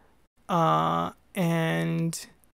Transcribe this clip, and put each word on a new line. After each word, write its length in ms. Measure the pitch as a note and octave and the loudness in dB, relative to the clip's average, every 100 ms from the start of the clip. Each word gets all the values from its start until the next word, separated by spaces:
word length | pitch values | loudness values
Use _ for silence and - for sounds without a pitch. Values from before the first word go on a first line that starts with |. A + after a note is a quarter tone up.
| _ _ _ _ - | _ _ _ _ -4
uh, 640 | E3+ D#3+ D#3 E3 E3 F3 - _ | 2 2 2 2 0 -2 -8 _
and 920 | - E3+ E3 E3 E3 E3 E3 E3 - - _ _ | -2 0 0 0 0 -2 -2 -2 -6 -12 _ _